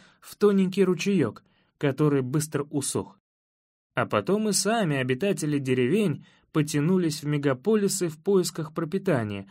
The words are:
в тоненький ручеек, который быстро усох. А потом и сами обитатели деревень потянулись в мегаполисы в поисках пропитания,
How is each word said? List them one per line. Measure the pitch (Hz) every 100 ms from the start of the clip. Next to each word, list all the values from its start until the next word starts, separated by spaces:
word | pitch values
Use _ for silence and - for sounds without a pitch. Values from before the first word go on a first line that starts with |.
| - _
в | - -
тоненький | 208 196 185 190
ручеек, | 180 180 202 190 113 - _ _ _ -
который | 147 143 151 139
быстро | 127 151 151 143 -
усох. | 147 139 110 - - _ _ _ _ _ _ _
А | - 107
потом | 107 98 208 214
и |
сами | 190 196 226 175 139
обитатели | 127 127 202 190 151 143
деревень | 131 127 123 202 196 131 - _ _
потянулись | 160 151 147 156 190 165 156
в | 147
мегаполисы | 147 139 127 202 220 196 - 175
в | 160
поисках | 196 196 175 - 156
пропитания, | - 160 196 190 135 104 101 98